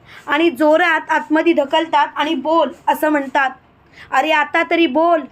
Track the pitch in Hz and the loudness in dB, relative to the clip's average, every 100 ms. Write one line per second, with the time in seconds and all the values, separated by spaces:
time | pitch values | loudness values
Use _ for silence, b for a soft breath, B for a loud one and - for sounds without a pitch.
0 | B B B 294 339 247 302 320 349 311 | B B B 0 0 2 2 4 2 -2
1 | 320 311 302 311 339 294 277 320 330 294 | -2 -4 -2 0 2 0 0 -2 0 0
2 | 302 302 294 285 302 330 277 - - 277 | -2 -2 -4 -4 0 0 0 -4 -4 -2
3 | 311 294 269 294 262 - _ _ _ B | 0 -2 -2 -2 -2 -6 _ _ _ B
4 | B 269 311 311 285 339 339 339 339 277 | B -2 0 0 0 -2 0 0 0 2
5 | 339 330 254 | 2 0 -2